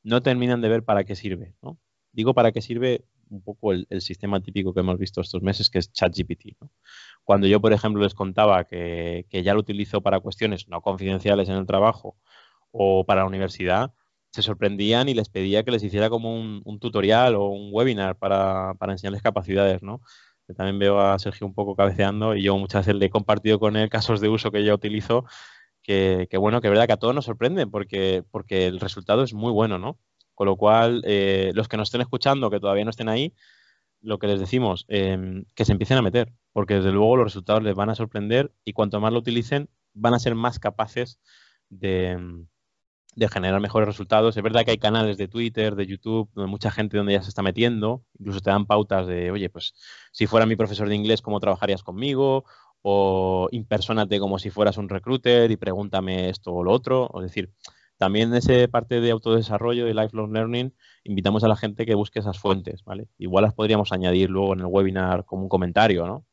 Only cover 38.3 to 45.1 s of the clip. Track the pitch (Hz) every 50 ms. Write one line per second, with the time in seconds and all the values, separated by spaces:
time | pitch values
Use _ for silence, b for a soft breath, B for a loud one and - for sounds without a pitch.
38.3 | 113 127 139 - _ _ _ 107 104 - 107 101 104 104 107 110 117 120 117 123
39.3 | 117 120 117 - 143 139 147 - _ _ _ _ _ 104 110 117 120 120 117 120
40.3 | 117 113 117 123 120 - - 107 - - 110 - - 123 123 120 - _ b b
41.3 | b b b b b b b _ 104 95 95 98 95 92 92 90 90 90 90 87
42.3 | 87 85 82 _ _ _ _ _ _ _ _ _ _ _ _ _ _ 113 110 101
43.3 | - 98 90 95 95 98 104 104 - 110 107 104 101 - 98 - 110 107 110 113
44.3 | 110 110 101 113 110 117 110 120 113 110 - 104 107 113 110 107